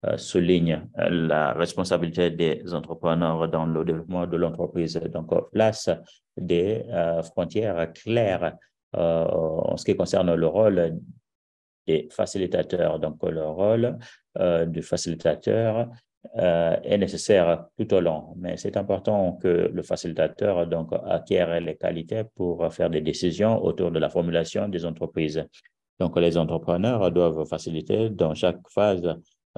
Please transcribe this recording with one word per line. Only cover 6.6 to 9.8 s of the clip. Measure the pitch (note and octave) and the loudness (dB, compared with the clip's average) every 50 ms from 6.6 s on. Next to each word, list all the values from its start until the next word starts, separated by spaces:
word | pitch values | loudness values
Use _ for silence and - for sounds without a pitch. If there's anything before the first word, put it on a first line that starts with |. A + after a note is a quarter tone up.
| F2+ G2+ A2 - - - | 2 0 -2 -4 -6 -4
euh, | E2+ E2+ E2+ E2+ E2 E2 | -2 -2 0 0 -2 -2
frontières | - - - F#2 E2+ E2 - G#2+ A2+ G#2 F2 E2+ E2 D#2+ | -4 -4 -4 -4 -4 -2 -2 -2 -2 -2 -2 -2 -4 -4
claires, | - - - G#2+ A#2 A#2 A2 G2 F#2 E2+ E2+ D#2 - - _ _ _ _ _ _ - | -6 -10 -4 -2 0 2 2 2 0 0 -2 -4 -6 -10 _ _ _ _ _ _ -4
euh, | - E2+ E2 E2 E2 E2 | 0 0 2 2 2 0
en | - - E2 E2 D#2+ D#2+ - - - - | 0 0 0 -2 -2 -2 -2 -2 -2 -2
ce | - | -2